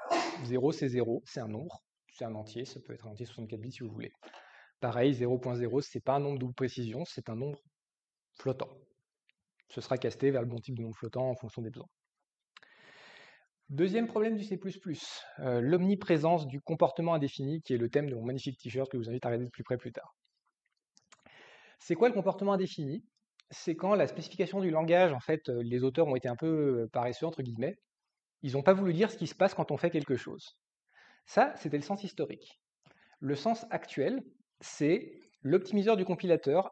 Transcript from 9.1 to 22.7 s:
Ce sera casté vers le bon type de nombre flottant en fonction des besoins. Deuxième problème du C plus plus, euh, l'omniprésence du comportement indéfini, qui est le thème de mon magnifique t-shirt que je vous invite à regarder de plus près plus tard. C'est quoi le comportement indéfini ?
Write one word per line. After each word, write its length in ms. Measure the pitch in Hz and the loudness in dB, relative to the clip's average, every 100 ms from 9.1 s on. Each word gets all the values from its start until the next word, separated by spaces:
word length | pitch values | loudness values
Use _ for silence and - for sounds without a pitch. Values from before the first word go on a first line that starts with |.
| _ _ _ _ _ _ | _ _ _ _ _ _
Ce 120 | - | -12
sera 160 | - 127 | -4 -2
casté 340 | 120 - 135 | -2 0 2
vers 100 | 135 | 2
le 60 | 120 | -2
bon 120 | 120 | -6
type 160 | - 120 | -8 -8
de 80 | |
nombre 120 | 113 110 | -8 -8
flottant 340 | 117 127 131 | -8 -4 -2
en 60 | 117 | -4
fonction 260 | 110 - | -8 -10
des 80 | 113 | -10
besoins. 180 | 120 - _ _ _ _ _ _ - - _ - - - - - - _ _ - | -10 -18 _ _ _ _ _ _ -20 -20 _ -20 -20 -20 -20 -20 -20 _ _ -12
Deuxième 360 | 139 185 220 233 | 0 0 2 0
problème 300 | 220 220 220 | 0 0 -2
du 80 | |
C 140 | 202 190 | -4 -6
plus 200 | 190 - | -6 -10
plus, 460 | 180 143 - - - - | -8 -10 -10 -14 -16 -8
euh, 200 | 135 120 | 0 2
l'omniprésence 880 | 123 175 185 196 196 165 160 175 139 | 4 4 4 2 4 4 6 4 2
du 140 | 139 | -8
comportement 540 | - 160 165 - 165 160 | -4 2 2 4 0 2
indéfini, 460 | 139 - 135 160 | 0 -2 -4 -4
qui 100 | - | -2
est 40 | 123 | 0
le 120 | 117 | 2
thème 200 | 143 147 | 2 0
de 60 | 120 | -4
mon 80 | |
magnifique 360 | 117 135 139 131 | -4 -4 -6 -8
t-shirt 320 | 123 120 135 | -8 -4 -4
que 60 | 131 | -4
je 60 | |
vous 60 | 113 | -4
invite 160 | 127 123 | -4 -2
à 40 | |
regarder 160 | 120 123 | -2 -4
de 40 | |
plus 140 | - | -8
près 140 | - 123 | -4 -4
plus 160 | 120 | -4
tard. 220 | - - _ _ _ _ _ _ _ _ _ _ - - - - - - _ | -12 -14 _ _ _ _ _ _ _ _ _ _ -20 -20 -20 -20 -20 -20 _
C'est 160 | - 170 | -4 4
quoi 140 | 240 | 4
le 40 | |
comportement 400 | 202 185 190 196 | 4 0 0 0
indéfini ? 500 | 196 185 | 2 0